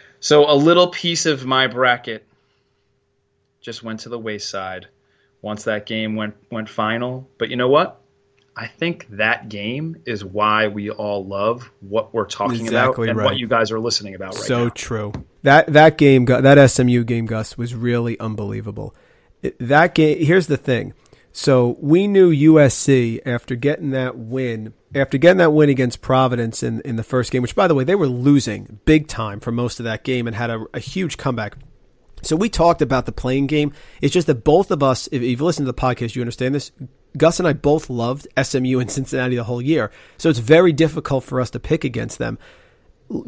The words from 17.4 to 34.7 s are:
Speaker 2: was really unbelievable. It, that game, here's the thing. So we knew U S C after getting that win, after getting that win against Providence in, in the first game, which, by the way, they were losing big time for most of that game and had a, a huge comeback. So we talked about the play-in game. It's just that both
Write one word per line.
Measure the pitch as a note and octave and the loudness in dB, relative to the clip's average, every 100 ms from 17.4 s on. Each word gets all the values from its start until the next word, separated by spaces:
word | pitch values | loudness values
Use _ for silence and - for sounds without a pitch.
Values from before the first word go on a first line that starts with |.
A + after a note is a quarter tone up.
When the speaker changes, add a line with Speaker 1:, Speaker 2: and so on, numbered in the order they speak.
| G#2+ - | -8 -8
Speaker 2:
was | A#2 A#2+ | -10 -6
really | A#2+ A#2+ A#2 A2+ | -2 -2 -4 -6
unbelievable. | A2 G#2+ G2+ G#2+ G#2 G#2 G#2 - _ _ _ _ | -8 -8 -8 -8 -10 -12 -14 -16 _ _ _ _
It, | - - | -10 -8
that | A#2+ D3 F3 | 2 4 4
game, | E3 D#3 D3 | 4 2 2
here's | C#3+ F#3 D#3 | 2 2 2
the | C#3 | -2
thing. | - A#2 G2+ - _ _ _ | -2 -2 -4 -14 _ _ _
So | - C#3+ B2+ A#2+ - | -4 2 2 2 -2
we | C#3+ E3+ G3+ | 2 2 4
knew | G3 F3+ | 6 6
U | D3 D#3 D#3 | 6 6 6
S | C3+ | 6
C | - - C3 A#2 A2+ C3 | 2 2 2 2 -4 -6
after | A#2+ - B2 | -6 -6 -4
getting | C#3 D3+ D3+ | -2 -2 -4
that | C3 B2+ B2 | -4 -6 -8
win, | A2+ C3 B2+ A2+ G#2+ - _ C#3 | -8 -6 -6 -6 -12 -18 _ -4
after | C#3 C3+ | -2 4
getting | E3+ F#3 | 6 6
that | E3 | 6
win | D3+ D3 | 6 4
against | C3 B2 - | 4 0 -4
Providence | - C3 B2+ A#2+ A2+ - | 0 2 2 0 -4 -6
in, | B2 A2+ | -6 -6
in | - A2+ | -6 -8
the | |
first | - B2+ A#2 | -4 -4 -2
game, | B2+ | -2
which, | B2 - | -2 0
by | F#3 | 2
the | C#3+ | 2
way, | |
they | C3 G3+ | 2 0
were | C#3 | 0
losing | B2 C3+ C#3+ A#2 G2+ G2+ G#2 - | 2 4 4 2 -6 -12 -4 2
big | D#3 D3 | 4 2
time | - G#2+ G2+ | -6 -8 -8
for | B2 | -6
most | A#2 B2 - | -4 -4 -6
of | |
that | A2+ G#2+ - | -6 -6 -4
game | B2+ A#2 | -4 -4
and | G2+ | -6
had | A#2 | -6
a, | A2+ A2 | -6 -8
a | A#2 | -12
huge | - F#3 E3+ - | -8 -6 -6 -6
comeback. | C3+ A#2 G#2 - - _ _ _ _ - | -6 -4 -6 -12 -20 _ _ _ _ -12
So | - D#3+ | -4 -2
we | A3+ | 0
talked | - E3 - | 2 2 2
about | C3 B2+ - | 0 -2 -4
the | |
play-in | - B2+ C3+ C#3 | -6 -4 -2 0
game. | D3+ D3 - - - | 0 -2 -6 -18 -4
It's | C#3 | -2
just | F3+ D#3+ | 0 0
that | A#2+ D3 | 0 2
both | E3+ G3 | 2 2